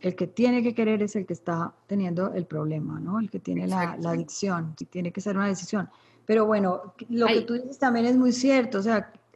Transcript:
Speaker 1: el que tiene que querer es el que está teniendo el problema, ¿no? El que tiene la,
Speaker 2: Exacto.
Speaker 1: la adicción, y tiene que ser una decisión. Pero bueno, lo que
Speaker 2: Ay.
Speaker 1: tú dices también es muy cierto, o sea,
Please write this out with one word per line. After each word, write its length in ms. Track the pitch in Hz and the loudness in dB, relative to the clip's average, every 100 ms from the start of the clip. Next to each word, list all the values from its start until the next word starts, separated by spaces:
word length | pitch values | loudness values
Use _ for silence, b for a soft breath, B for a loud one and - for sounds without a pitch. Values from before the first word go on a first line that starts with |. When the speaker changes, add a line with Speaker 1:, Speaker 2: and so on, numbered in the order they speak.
Speaker 1:
el 120 | 185 180 | -4 -2
que 120 | 180 | -4
tiene 340 | - 247 247 | 2 2 4
que 140 | 233 233 | 0 0
querer 260 | 220 214 | 2 2
es 140 | 208 214 | 0 -4
el 100 | 185 | -6
que 60 | |
está 400 | 170 - 170 170 - - | -6 -4 -4 -4 -8 -6
teniendo 460 | 202 185 170 196 | -2 0 -2 -2
el 120 | 185 175 | -4 -4
problema, 540 | 156 156 156 - 156 | -4 -4 -4 -6 -6
¿no? 200 | 165 208 | -4 -4
El 80 | 214 | -4
que 80 | 185 | -6
tiene 260 | 180 175 180 | -4 -4 -2
la, 180 | 185 | -2
Speaker 2:
Exacto. 180 | 175 170 | -2 -4
Speaker 1:
la 60 | 170 | -4
adicción, 640 | 170 156 - 196 175 160 160 | -4 -4 -4 -4 -2 -6 -10
y 80 | 175 | -10
tiene 260 | 180 175 | -6 -6
que 80 | 196 | -6
ser 160 | 208 196 | -4 -2
una 100 | 202 | 0
decisión. 420 | 185 175 214 175 b b b - | -2 -4 -6 -6 b b b 0
Pero 200 | 220 214 | 2 4
bueno, 480 | 214 190 180 - - 226 | 4 2 -2 -6 -16 -4
lo 200 | 233 226 | 2 4
que 40 | |
Speaker 2:
Ay. 140 | 226 233 | 4 2
Speaker 1:
tú 80 | |
dices 260 | 240 254 - | -4 -6 0
también 260 | 262 233 233 | 2 2 4
es 120 | 254 | 6
muy 160 | 254 | 4
cierto, 460 | 240 269 262 233 202 | 4 4 4 4 0
o 20 | |
sea, 320 | 208 220 202 - _ | 2 0 -2 -16 _